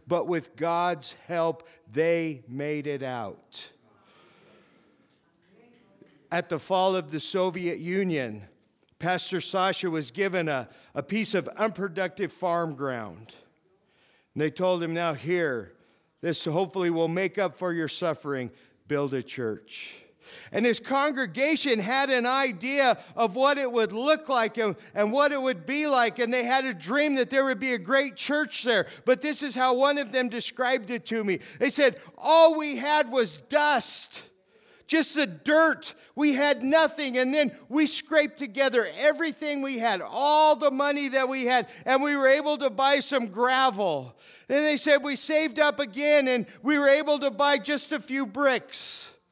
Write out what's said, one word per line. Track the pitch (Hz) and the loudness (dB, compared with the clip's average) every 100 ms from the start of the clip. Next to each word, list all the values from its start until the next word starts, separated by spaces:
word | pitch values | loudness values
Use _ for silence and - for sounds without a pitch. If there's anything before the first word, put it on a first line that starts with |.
| - | -4
but | 175 156 | -2 0
with | 170 - - | -4 -6 -4
God's | 165 170 175 160 - - - | -2 0 0 -4 -10 -16 -6
help, | 170 165 - - _ - | -2 -2 -4 -12 _ -6
they | 123 165 170 160 131 113 | 0 2 2 -2 -8 -12
made | 131 147 151 143 | -8 -6 -6 -6
it | 139 | -6
out. | 131 123 101 - _ - - _ _ _ _ _ _ _ _ _ _ _ _ _ _ _ _ _ 180 _ 240 _ _ _ _ _ _ | -6 -8 -8 -12 _ -20 -20 _ _ _ _ _ _ _ _ _ _ _ _ _ _ _ _ _ _ _ _ _ _ _ _ _ _
At | 170 175 | -4 -2
the | 160 | -6
fall | - 185 190 | 0 2 2
of | 185 151 | 0 -4
the | 151 | -8
Soviet | - 190 185 180 175 160 | -4 -2 -2 -2 -4 -6
Union, | 165 185 190 151 120 107 95 _ _ _ _ - | -4 -2 0 -2 -4 -8 -16 _ _ _ _ -8
Pastor | 165 180 - 185 | -4 -4 -4 -6
Sasha | - 190 190 185 185 | -4 0 0 0 -4
was | 160 127 | -4 -6
given | 190 196 180 160 | -4 -2 -2 -2
a, | 135 113 - _ | -4 -6 -16 _
a | 143 | -10
piece | 139 214 214 | -4 -4 -2
of | 190 - | -4 -4
unproductive | - 220 180 196 165 185 - 180 | -4 -4 -2 -6 -4 -6 -4 -8
farm | - 180 170 165 | -4 -2 -2 -2
ground. | 135 139 123 104 82 113 - _ _ _ _ _ _ _ _ _ | -4 -6 -6 -10 -14 -20 -20 _ _ _ _ _ _ _ _ _
And | 139 | -4
they | 151 | -4
told | 156 185 180 | -2 -2 0
him, | 165 | -2
"Now | 165 170 | -2 -4
here, | 139 147 180 156 120 95 - _ _ _ _ | -4 -4 -2 -2 -4 -8 -18 _ _ _ _
this | 170 - | -6 -4
hopefully | 165 160 180 185 175 | -2 -2 -2 -2 -2
will | 165 165 | 0 0
make | 175 190 202 | -2 -4 -2
up | 185 - | -4 -4
for | 180 | -6
your | 170 151 | -4 -6
suffering, | - 175 147 147 135 123 - _ _ - | -4 -4 -4 -6 -6 -8 -12 _ _ -6
build | 147 143 | -4 -2
a | 131 | -4
church." | - - 113 104 - - - - - _ - - - | -8 -6 -6 -6 -12 -18 -16 -20 -20 _ -20 -20 -8
And | - 240 | 0 0
his | 220 | 0
congregation | - 277 294 269 220 156 285 320 285 226 | -2 0 0 -2 -4 -2 0 0 0 0
had | 196 269 277 | 0 0 2
an | 254 247 | 0 0
idea | 262 269 180 247 277 262 208 - - | 0 -2 -4 -2 2 2 2 -4 -2
of | 226 | -2
what | 220 277 285 | 2 2 2
it | 254 | 0
would | 240 220 | 0 0
look | 214 277 311 311 | 0 0 0 0
like | 254 220 226 | 0 0 -2
and, | 214 160 - | -4 -4 -6
and | 202 208 | -2 0
what | 269 285 | 2 2
it | 277 | 2
would | 262 185 | -2 -2
be | 156 285 302 | -4 -2 2
like, | 262 233 - | 2 2 0
and | 233 | -2
they | 254 | 0
had | 240 262 262 | 0 0 0
a | |
dream | 175 160 285 302 | -6 -2 0 2
that | 269 233 | 0 0
there | 269 269 | 0 0
would | 214 | -2
be | 254 | -4
a | 233 | -4
great | 170 269 277 - | 0 0 0 -4
church | - 294 294 - | -2 -2 -2 -4
there. | 240 208 - - - | 0 0 0 -2 0
But | 254 | 0
this | 302 277 | 0 -4
is | 285 | -6
how | 240 254 | 0 0
one | 254 277 285 | 4 2 2
of | 233 | -2
them | 254 247 | -2 -2
described | 233 - - 247 254 196 | -4 -6 -2 0 0 -2
it | 240 - | -8 -4
to | 226 | -4
me. | 202 180 - - | -2 -4 -6 -4
They | 269 | -2
said, | - 277 - - - | 2 2 2 -8 -4
"All | 285 330 330 | 4 8 8
we | 311 302 247 | 6 -2 -4
had | 285 302 247 | 0 0 2
was | 262 208 147 | 0 -2 -4
dust. | - 294 294 262 - - - - - _ _ _ _ _ - | -2 2 2 2 -2 -6 -8 -14 -18 _ _ _ _ _ -2
Just | 320 - 311 | 0 2 0
the | 254 | -2
dirt. | 156 - 302 320 302 - - - | -2 2 4 4 2 -8 -18 -12
We | - 294 | 0 2
had | 262 285 254 | 4 2 2
nothing. | 262 320 302 311 277 247 | 2 4 2 0 -4 0
And | 254 | 0
then | 302 285 - - | 2 0 -2 -4
we | 285 | 0
scraped | 302 - - 311 294 - | 0 -2 0 2 2 -2
together | 269 202 269 233 190 165 | -6 0 2 2 0 0
everything | 294 294 320 - 302 285 | 2 2 -2 -4 -6 -4
we | 269 247 | -4 -2
had, | 226 190 | -2 -2
all | 120 220 285 302 311 269 | -4 0 4 6 6 6
the | 294 | 2
money | 269 285 285 277 | 2 0 0 0
that | 262 254 | 0 0
we | 269 | 0
had, | 247 254 - - | 0 0 0 -4
and | 247 262 | 2 2
we | 294 285 | 2 4
were | 262 | 6
able | 285 294 294 | 4 2 0
to | 269 | -2
buy | 214 269 285 | 2 2 2
some | - 269 226 | 2 -2 -2
gravel." | 190 247 262 262 196 196 143 127 - - - - | 0 2 4 2 2 0 -2 -6 -16 -20 -18 -2
Then | 277 | 2
they | 302 294 | 2 2
said, | 311 285 | 4 4
"We | 285 | 2
saved | 269 - 311 311 302 | -4 0 0 0 2
up | 294 294 | 2 0
again, | 269 214 294 294 262 | -4 -2 4 4 4
and | 247 185 - | 0 -4 -6
we | 254 294 | 0 4
were | 277 | 6
able | 285 302 294 | 6 4 0
to | 277 | 0
buy | 202 285 285 | 2 2 2
just | 285 285 - | 0 -4 -4
a | 294 | -8
few | - 269 | -4 -6
bricks." | 240 233 285 240 - - - - - - _ | -4 0 0 0 -4 -10 -10 -12 -16 -20 _